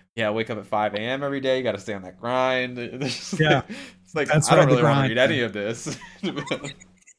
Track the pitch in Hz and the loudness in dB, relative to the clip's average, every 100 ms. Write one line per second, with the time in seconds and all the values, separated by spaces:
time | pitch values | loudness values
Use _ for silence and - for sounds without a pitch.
0 | _ - 110 107 110 107 98 107 107 101 | _ -4 -2 -2 -2 -6 -4 -2 0 -2
1 | 110 135 143 139 131 131 120 98 95 101 | -4 -4 -4 -2 0 0 0 -4 -6 -8
2 | 92 92 120 127 127 127 127 123 120 127 | -10 -10 -4 0 2 0 -2 -6 -10 -6
3 | 139 117 - 165 156 139 - 226 - - | -6 -6 -8 0 4 2 0 -12 -16 -20
4 | _ 160 139 151 156 151 147 123 120 139 | _ -4 2 2 6 6 8 6 4 4
5 | 135 113 131 156 117 101 104 113 143 131 | 2 4 2 2 -2 -2 -4 -6 -8 -10
6 | - - 185 143 - 139 143 - - _ | -14 -8 -6 -6 -6 -6 -8 -14 -20 _
7 | _ | _